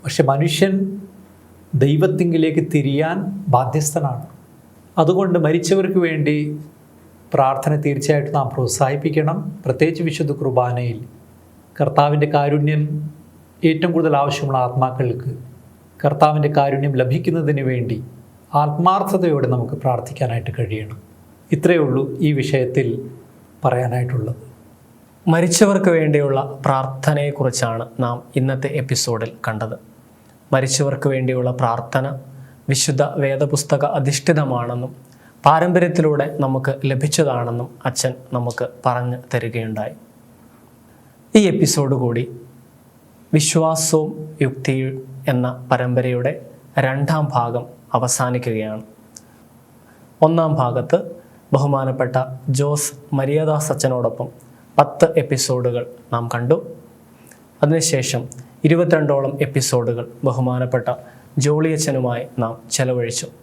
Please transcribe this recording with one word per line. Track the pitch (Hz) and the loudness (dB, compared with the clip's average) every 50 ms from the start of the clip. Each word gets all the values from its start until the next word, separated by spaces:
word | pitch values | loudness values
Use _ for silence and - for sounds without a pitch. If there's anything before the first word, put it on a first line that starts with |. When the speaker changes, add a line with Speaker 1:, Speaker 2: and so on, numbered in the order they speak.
| - | -8
Speaker 1:
പക്ഷെ | 147 - - 156 131 | -8 0 0 2 2
മനുഷ്യൻ | 135 139 156 160 147 - 190 196 190 196 190 190 202 202 - - - - - - - - - - - - - - - 135 131 | 2 2 0 0 2 2 2 2 2 -2 -2 -4 -6 -10 -12 -16 -20 -20 -20 -20 -20 -20 -20 -20 -20 -20 -18 -4 0 2 2
ദൈവത്തിങ്കിലേക്ക് | 143 151 151 175 185 - - 180 175 165 160 160 160 156 160 156 160 - | 2 4 2 2 2 2 0 0 0 2 2 0 2 0 0 -2 0 0
തിരിയാൻ | 151 139 139 139 143 156 160 170 196 196 190 - - - - 135 | 0 0 2 0 0 0 -2 -2 -4 -4 -6 -6 -8 -4 2 2
ബാധ്യസ്ഥനാണ്. | 123 127 123 - 156 147 - - 170 151 139 123 120 - - - - - - - - - - - - - - - - | 2 2 2 -2 -2 -2 0 -2 -2 -2 -2 -4 -6 -10 -14 -18 -20 -20 -20 -20 -20 -20 -20 -20 -20 -20 -8 0 0
അതുകൊണ്ട് | 160 151 185 185 196 185 175 175 151 | 2 2 4 2 2 2 2 2 2
മരിച്ചവർക്ക് | 151 160 170 170 - 196 190 190 190 196 185 175 165 | 2 2 2 2 2 2 2 2 2 2 2 2 2
വേണ്ടി | 160 151 147 147 151 151 151 147 151 151 151 151 - - - - - - - - - - - - - | 0 0 0 0 0 0 -2 -4 -6 -10 -12 -16 -20 -20 -20 -20 -20 -20 -20 -20 -20 -20 -16 -2 2
പ്രാർത്ഥന | 143 135 131 139 135 - 151 151 147 147 | 2 4 4 2 0 0 0 0 2 0
തീർച്ചയായിട്ടും | 147 143 131 127 - 151 147 143 147 143 143 | 0 -2 -2 0 2 2 2 2 0 -2 -2
നാം | 135 123 - | -2 -2 -2
പ്രോത്സാഹിപ്പിക്കണം. | - 127 117 - - 143 131 143 147 147 160 151 156 151 151 170 196 - - - - - | -2 -2 -2 2 0 0 0 0 -2 -2 0 0 2 0 0 -2 -2 -6 -8 -10 -8 -2
പ്രത്യേകിച്ച് | 135 127 - 151 160 165 160 175 160 | -2 2 2 2 2 2 -2 -4 -4
വിശുദ്ധ | 147 - 160 143 139 - | -2 -2 -2 -2 -2 -2
കുർബാനയിൽ | 147 135 123 123 123 123 120 120 123 120 110 107 - - - - - - - - - - - - - - - - | -2 0 2 2 2 2 0 -2 -2 -4 -4 -6 -10 -16 -18 -20 -20 -20 -20 -20 -20 -20 -20 -20 -20 -20 -4 -2
കർത്താവിൻ്റെ | 147 143 - - 143 147 147 151 147 151 151 | -2 2 4 4 4 4 4 2 2 2 2
കാരുണ്യം | 143 143 143 143 151 147 151 156 151 151 147 151 151 151 151 151 - - - - - - _ - - - 160 | 2 2 4 2 2 2 2 2 0 0 -2 -2 -6 -6 -8 -12 -14 -20 -20 -20 -20 -20 _ -16 0 2 2
ഏറ്റവും | 160 156 170 180 170 | 2 4 0 0 2
കൂടുതൽ | 165 165 160 147 139 | 2 2 2 2 2
ആവശ്യമുള്ള | 143 143 - - 147 139 135 131 127 | 2 0 -2 -2 -4 0 0 0 0
ആത്മാക്കൾക്ക് | 123 127 131 131 131 127 - 131 123 117 - - 131 123 - - - - - - - - - - - - - | 0 2 0 0 0 0 -2 -2 -2 -2 -4 -6 -8 -8 -10 -12 -18 -20 -20 -20 -20 -20 -20 -20 -20 -16 -2
കർത്താവിൻ്റെ | - 147 - - 156 151 151 151 147 147 - 147 | 0 0 4 4 4 4 4 2 0 2 2 2
കാരുണ്യം | 139 139 135 135 139 147 131 127 | 2 2 0 0 0 0 2 0
ലഭിക്കുന്നതിന് | 127 123 131 - - 185 160 165 156 143 151 139 135 127 | 2 2 0 0 0 0 0 0 0 0 0 0 0 0
വേണ്ടി | 127 123 117 107 110 104 - - - - - - - - - - - 147 | -2 -2 -2 -4 -4 -6 -8 -12 -18 -20 -20 -20 -20 -20 -20 -2 0 0
ആത്മാർത്ഥതയോടെ | 147 147 147 165 170 180 190 202 254 - 196 185 180 170 151 139 127 123 123 | 0 2 0 2 2 4 4 2 0 0 0 2 2 2 2 2 2 0 0
നമുക്ക് | 123 117 120 139 - - | -2 -2 -4 -6 -4 -2
പ്രാർത്ഥിക്കാനായിട്ട് | 131 123 117 - - - - 135 120 117 120 - - 110 - | -2 -2 -2 -4 -8 -6 -4 -4 -2 -2 -4 -6 -6 -4 -4
കഴിയണം. | 120 98 107 107 107 104 - - - - - - - - - - - - | -4 -4 -4 -6 -8 -10 -12 -18 -20 -20 -20 -20 -20 -20 -20 -20 -4 -4
ഇത്രയേ | - 147 - 165 175 165 151 | -2 2 4 4 4 4 4
ഉള്ളൂ | 135 127 135 139 131 - - - 151 | 2 2 0 -2 -2 -4 -2 0 0
ഈ | 147 135 | 2 0
വിഷയത്തിൽ | 123 - - 135 127 123 - 143 127 117 110 - 139 131 - - - - - - - - - - - | 0 0 0 0 0 0 0 0 0 0 -2 -4 -8 -12 -16 -18 -20 -20 -20 -20 -20 -20 -20 -2 0
പറയാനായിട്ടുള്ളത്. | 131 123 123 127 123 117 127 123 123 131 120 107 113 123 - - - - - - - - _ _ - - _ - _ - - - | 0 0 2 0 -2 -2 -2 -2 -2 -2 -4 -4 -6 -8 -10 -12 -20 -20 -20 -20 -20 -20 _ _ -20 -20 _ -20 _ -20 -6 0
Speaker 2:
മരിച്ചവർക്ക് | 180 160 165 175 180 175 - 214 196 196 190 190 190 170 165 | 2 4 4 4 2 6 6 6 6 6 4 4 4 4 4
വേണ്ടിയുള്ള | 156 151 147 147 143 139 135 135 135 135 139 - - | 2 4 2 2 2 2 0 0 -2 -4 -6 -4 0
പ്രാർത്ഥനയെക്കുറിച്ചാണ് | - 135 131 131 131 - - - - 151 143 143 147 143 - 139 131 117 - - 117 113 117 117 - - - 127 | 0 0 2 0 -2 -6 -2 0 0 2 2 0 -2 -2 -2 -2 -2 0 -2 -2 -2 -2 -4 -6 -8 -4 -4 -2
നാം | 120 120 120 - - - 139 | -2 -2 -6 -10 -6 -2 0
ഇന്നത്തെ | 131 135 135 131 135 139 - 151 | 0 0 -2 -2 -4 -4 -4 -4
എപ്പിസോഡിൽ | 131 131 127 117 - 127 117 110 113 113 - - - 131 | -2 -2 -2 -2 -2 -2 -2 -4 -4 -6 -8 -8 -6 -6
കണ്ടത്. | 110 107 113 110 120 - - - - - - - - _ _ - - _ _ - | -4 -4 -6 -6 -8 -12 -14 -20 -20 -20 -20 -20 -20 _ _ -20 -20 _ _ 0
മരിച്ചവർക്ക് | - 135 131 131 135 - 151 139 131 123 - 143 135 | 0 0 2 0 0 0 0 -2 -2 0 0 0 0
വേണ്ടിയുള്ള | 131 127 127 127 127 123 127 123 123 | 0 0 0 0 0 0 -2 -2 0
പ്രാർത്ഥന | 127 117 117 117 - - - 135 131 139 147 131 - - - - - - - - - - | 0 0 0 -2 -4 -2 -2 -2 -2 -2 -6 -10 -12 -16 -20 -20 -20 -20 -20 -16 -4 -2
വിശുദ്ധ | 135 131 - - 143 131 143 151 - 175 139 | -2 0 0 -2 2 0 0 0 0 -2 -2
വേദപുസ്തക | 135 135 135 147 143 151 147 - - - 135 135 156 - 156 | -2 0 0 0 0 0 -2 0 0 0 0 0 0 0 0
അധിഷ്ഠിതമാണെന്നും | 135 139 143 - - - 165 151 147 135 127 120 120 120 120 123 127 131 - - - - - - - - - - - | 0 0 -2 0 2 2 2 2 2 0 -2 -4 -4 -4 -6 -6 -6 -8 -10 -14 -20 -20 -20 -20 -20 -20 -20 2 4
പാരമ്പര്യത്തിലൂടെ | 143 151 160 165 180 175 180 175 175 - 170 165 156 151 143 143 - - - 143 | 4 6 6 4 4 4 4 4 4 2 2 2 2 2 2 0 -2 -2 -2 -2
നമുക്ക് | 131 131 131 131 139 135 - - 139 | 0 0 0 -2 -2 -4 -2 -2 -2
ലഭിച്ചതാണെന്നും | 135 127 139 151 147 - 156 139 127 123 120 120 117 120 123 127 - - - 131 | 0 0 0 -2 2 2 2 2 2 -2 -2 -4 -4 -6 -6 -8 -12 -6 -6 -6
അച്ഛൻ | 127 - - 131 123 - - - - | -4 -2 -4 -4 -4 -4 -12 -6 -4
നമുക്ക് | 123 120 120 117 - 123 123 - - - | -4 -4 -4 -4 -4 -6 -8 -8 -2 -2
പറഞ്ഞു | 131 123 123 123 123 123 123 - - - | 0 0 0 -2 -4 -6 -6 -8 -4 -4
തരികയുണ്ടായി. | 123 113 117 113 120 113 110 110 107 107 113 - - - - _ - - - - - - - - - - - _ - - - - - - - - _ - - - | -4 -4 -4 -6 -6 -6 -6 -6 -6 -6 -8 -10 -14 -20 -20 _ -20 -20 -20 -20 -20 -20 -20 -20 -20 -20 -20 _ -20 -20 -20 -20 -20 -20 -20 -20 _ -20 4 4
ഈ | 214 208 185 160 | 6 6 6 4
എപ്പിസോഡ് | - 160 147 - 156 143 135 139 127 123 | 2 2 2 2 0 0 0 0 0 0
കൂടി | 120 120 117 123 - - - - - - - - - _ - - - _ _ _ _ - - - _ - | 0 -2 -2 -4 -6 -10 -16 -18 -20 -20 -20 -20 -20 _ -20 -20 -20 _ _ _ _ -20 -20 -8 _ 2
വിശ്വാസവും | 156 151 - - 165 160 160 160 160 - - - 156 156 - - - - - - - 139 | 2 2 4 2 2 2 2 0 0 0 2 2 2 2 0 -6 -10 -12 -14 -4 -2 -2
യുക്തിയും | 131 131 - 131 - 131 131 131 131 135 - - - - - - - | -2 -2 -4 -4 -2 -2 0 -2 -4 -6 -8 -12 -14 -18 -8 -2 0
എന്ന | 131 123 123 123 123 - - - | 0 0 0 -2 -4 -8 -2 0
പരമ്പരയുടെ | 131 120 127 123 123 123 123 127 123 123 123 143 151 - - - - - - - - - 135 | 0 0 2 0 0 0 0 0 -2 0 -2 -2 -4 -4 -12 -18 -20 -20 -20 -6 -2 0 0
രണ്ടാം | 131 131 135 143 135 160 156 151 135 - | 0 0 0 0 0 0 0 0 0 0
ഭാഗം | 127 120 117 117 120 117 - - - - - - 123 | -2 -2 0 -2 -4 -6 -6 -16 -20 -14 -2 -2 0
അവസാനിക്കുകയാണ്. | 120 123 - - 131 123 123 123 123 120 113 110 107 107 107 107 107 - - _ - - - - - - - - - _ _ - - _ _ - - - - - - - - _ | 0 0 -2 -2 -2 -2 -2 -2 -2 -4 -4 -4 -4 -6 -8 -10 -12 -16 -20 _ -20 -20 -20 -20 -20 -20 -20 -20 -20 _ _ -20 -20 _ _ -20 -20 -20 -20 -20 -20 -20 0 _
ഒന്നാം | 160 156 165 165 165 156 151 127 | 2 4 4 2 2 2 2 0
ഭാഗത്ത് | 127 123 123 127 117 - - 180 - - - - - - - - _ _ - | 0 0 0 -2 0 0 0 0 0 -4 -14 -16 -20 -20 -20 -20 _ _ 0
ബഹുമാനപ്പെട്ട | 135 139 143 139 135 135 131 127 131 131 120 127 131 131 131 131 127 - - 131 131 | 2 2 2 0 0 0 -2 -2 -2 -2 0 0 -2 -2 -2 -8 -10 -4 -4 -2 0
ജോസ് | 143 143 147 147 - - - - - - - 135 | 0 -2 -2 -2 -4 -6 -8 -12 -12 -4 -2 -2
മരിയദാസ് | 135 135 143 156 156 156 151 151 151 - 139 | 0 0 0 0 0 0 0 0 0 -2 -4
അച്ഛനോടൊപ്പം | 147 - 135 127 123 120 113 110 - 123 127 - - - - - - - _ - - | -2 0 0 0 0 -2 -2 -2 -4 -10 -10 -10 -18 -20 -20 -20 -20 -20 _ 4 4
പത്ത് | 147 147 - - - 160 165 165 | 4 4 6 4 4 4 4 2
എപ്പിസോഡുകൾ | 135 - 143 127 - - 131 123 123 - 120 120 123 - - - - - - | 0 0 -2 -2 0 -2 -2 0 0 0 -2 -2 -6 -6 -12 -20 -10 -4 -4
നാം | 117 120 117 - | -4 -4 -2 -4
കണ്ടു. | 120 120 120 156 185 - - - - - - - - - - - - - - - - - - _ - | -2 2 2 2 2 2 -8 -16 -18 -20 -20 -20 -20 -20 -20 -20 -20 -20 -20 -20 -20 -20 -20 _ 0
അതിനുശേഷം | - 147 160 165 156 - - 135 123 - - 120 123 - - - - - - - - 156 | 2 4 4 2 2 0 0 0 -2 -2 -4 -4 -6 -8 -14 -18 -20 -20 -20 0 2 4
ഇരുപത്തിരണ്ടോളം | 165 170 175 170 165 160 151 139 143 139 135 139 143 135 147 | 4 4 4 4 4 2 4 2 0 0 0 -2 -2 -2 -4
എപ്പിസോഡുകൾ | 131 - 143 127 - - 123 117 120 120 117 117 - - - - 135 | -2 0 -2 -2 0 0 0 0 0 -4 -4 -6 -10 -10 -2 -2 -2
ബഹുമാനപ്പെട്ട | 120 120 127 123 127 127 127 120 123 123 113 - 123 - - - - - - - - - 131 | 0 0 0 0 0 -2 -2 0 -2 -2 -2 -2 -6 -6 -10 -20 -20 -20 -20 -8 -4 0 0
ജോളിയച്ഛനുമായി | 147 151 151 156 160 160 147 - 151 135 131 127 123 120 117 127 - - - 120 | 2 2 2 2 0 0 0 -2 -2 -2 0 -2 -2 -2 -4 -8 -8 -4 -4 -4
നാം | 113 117 - - - - | -4 -4 -10 -12 -10 -2
ചെലവഴിച്ചു. | - 131 127 127 123 117 117 113 - - - - - | -2 0 0 0 -2 -2 -4 -4 -8 -8 -10 -16 -20